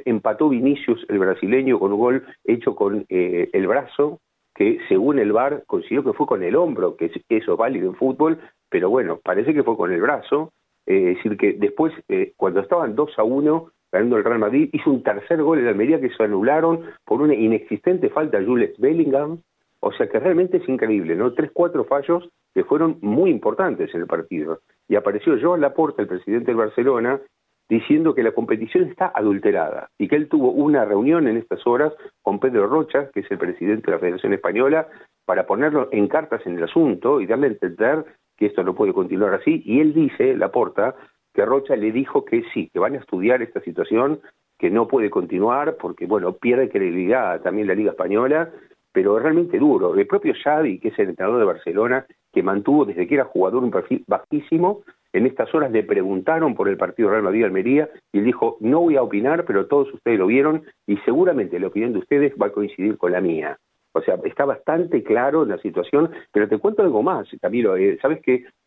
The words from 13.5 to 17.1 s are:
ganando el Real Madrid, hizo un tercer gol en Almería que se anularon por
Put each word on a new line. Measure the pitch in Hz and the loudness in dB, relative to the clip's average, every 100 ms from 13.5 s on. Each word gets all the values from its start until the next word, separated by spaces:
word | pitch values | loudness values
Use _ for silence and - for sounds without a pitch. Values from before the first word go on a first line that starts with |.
| 160 165 _ _ | 0 -2 _ _
ganando | 92 117 117 | -2 2 2
el | 110 | 0
Real | 117 | 0
Madrid, | 107 131 151 | 0 2 0
hizo | 151 - | 0 0
un | 131 | 0
tercer | 139 107 - 170 | 0 -4 -2 0
gol | 151 160 | 2 2
en | 120 | 2
Almería | 101 117 160 | 0 2 2
que | 131 | 0
se | - | 0
anularon | 110 101 110 151 165 165 165 - | 0 2 2 2 2 0 -4 -14
por | - | -4